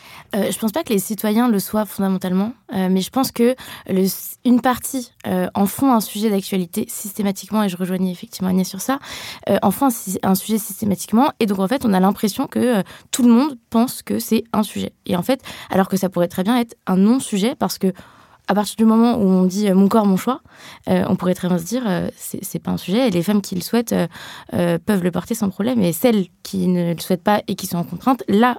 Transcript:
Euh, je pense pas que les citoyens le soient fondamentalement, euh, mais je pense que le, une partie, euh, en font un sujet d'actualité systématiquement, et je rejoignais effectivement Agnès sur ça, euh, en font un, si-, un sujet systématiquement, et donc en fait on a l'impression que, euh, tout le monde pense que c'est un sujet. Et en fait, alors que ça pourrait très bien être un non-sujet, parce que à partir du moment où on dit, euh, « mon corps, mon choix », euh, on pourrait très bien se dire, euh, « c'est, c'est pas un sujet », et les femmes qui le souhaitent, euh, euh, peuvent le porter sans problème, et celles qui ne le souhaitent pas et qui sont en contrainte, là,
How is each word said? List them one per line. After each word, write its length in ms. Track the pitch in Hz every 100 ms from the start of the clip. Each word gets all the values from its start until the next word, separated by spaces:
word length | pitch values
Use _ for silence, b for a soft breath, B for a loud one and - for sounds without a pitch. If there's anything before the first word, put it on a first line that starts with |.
| B B B
Euh, 160 | 208 -
je 80 | 196
pense 140 | 226
pas 100 | 302
que 100 | 339
les 60 | 202
citoyens 500 | - 208 214 214 247
le 100 | 202
soient 260 | - 214 208
fondamentalement, 680 | - 196 185 185 185 214 262 -
euh, 140 | 196 185
mais 120 | 190
je 80 | 180
pense 220 | 269 262
que 220 | - 233 254 B B -
le, 200 | 185 190 - - - 254
une 160 | 240
partie, 500 | 254 240 - 262 240 _ -
euh, 220 | 185 180
en 120 | - 196
font 260 | - 277
un 80 | 233
sujet 300 | 190 208 220
d'actualité 560 | 196 190 190 175 214 -
systématiquement, 720 | - 202 - 202 196 190 214
et 60 | 208
je 60 | 175
rejoignais 360 | 185 185 185
effectivement 380 | 175 - - 185
Agnès 180 | 185 185
sur 120 | 190
ça, 180 | - 277 B B B B -
euh, 80 | 196
en 100 | 202
font 160 | 190 277
un, 20 |
si-, 300 | 233 - 185
un 120 | 190 190
sujet 220 | - 220
systématiquement, 760 | - 202 208 185 - 220 269 -
et 40 | 226
donc 140 | 196
en 80 | 190
fait 180 | 277 240
on 80 |
a 60 | 185
l'impression 480 | 185 220 214 - 220
que, 120 | 220
euh, 220 | 233 220 170 B B
tout 120 | -
le 60 | 247
monde 300 | 233 302 254 _
pense 320 | 226 175 -
que 180 | - 208
c'est 260 | - 220 233
un 100 | 202
sujet. 300 | 208 196 190 - -
Et 120 | 180
en 40 |
fait, 200 | 175 269 B B B
alors 200 | 190 190
que 80 | 190
ça 120 | 185
pourrait 200 | 180 175
très 140 | 185
bien 140 | 185 240
être 180 | 233 - -
un 80 | 185
non-sujet, 580 | 202 262 - 202 220 294
parce 180 | 190 -
que 140 | 190 180 B B B B -
à 80 | 202
partir 200 | 202 -
du 100 | 220
moment 320 | 220 233 233
où 40 |
on 240 | 196 185 185
dit, 240 | 185 208
euh, « 60 | 185
mon 120 | 196
corps, 180 | 226 208
mon 120 | 185
choix », 240 | - 269 - B B B -
euh, 160 | 185 -
on 80 | 190
pourrait 200 | 180 180
très 120 | 180
bien 120 | 175
se 40 |
dire, 200 | 170 247 233
euh, « 240 | 175 175 -
c'est, 260 | - -
c'est 160 | - 165
pas 120 | -
un 60 | 180
sujet », 300 | - 208 262
et 40 |
les 120 | 175
femmes 160 | 170 208
qui 160 | 202 185
le 60 |
souhaitent, 320 | - 233 233
euh, 140 | 190 170 B B B -
euh, 240 | - 175 170
peuvent 200 | 170 202
le 80 | 175
porter 240 | 175 - 226
sans 120 | 196
problème, 320 | - 214 247
et 120 | 175
celles 320 | 160 254 220 175 _
qui 240 | - 190 180
ne 260 | 180 170
le 60 | 165
souhaitent 240 | - 180
pas 200 | - 208 -
et 80 | 196
qui 100 | 190
sont 120 | 175
en 60 | 170
contrainte, 380 | 175 254 262 -
là, 300 | 202 247